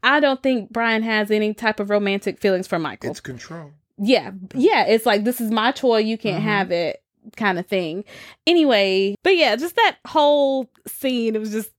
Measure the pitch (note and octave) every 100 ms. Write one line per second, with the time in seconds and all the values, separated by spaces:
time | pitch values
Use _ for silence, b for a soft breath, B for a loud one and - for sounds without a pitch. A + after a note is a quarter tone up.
0 | A#3+ D4 D4 C4 C4+ B3+ G3 A#3 A#3 A3
1 | A3+ A3 G#3 G#3+ G#3+ G#3 A3+ G#3+ G3+ G#3
2 | G3+ G3 G3 F3+ G#3 F#3 F#3 F3 D#3 F#2+
3 | B2 D3 - B2 - E3 D3+ D3+ _ _
4 | G3+ A#3+ - F#3+ F#3 C4+ D4+ F4+ - A3
5 | A#3 G#3 G#3+ B3 A3 A3+ A3+ C4+ C4 A3+
6 | A3 A3 G#3 F3+ G#3+ G#3 F#3 F3 D#3+ -
7 | _ _ G#3+ - G#3+ F3+ F3+ G3 E3+ E3+
8 | G#3 B B B - F4 D4+ A3+ G3 F#3+
9 | G3 G3+ F4 F#4 D4 A3 E4 - A4 -
10 | - D#4+ D4 D4 C#4 C4+ B3 _ - -
11 | C4+ B3+ A3+ A3 G#3+ G#3+ G#3+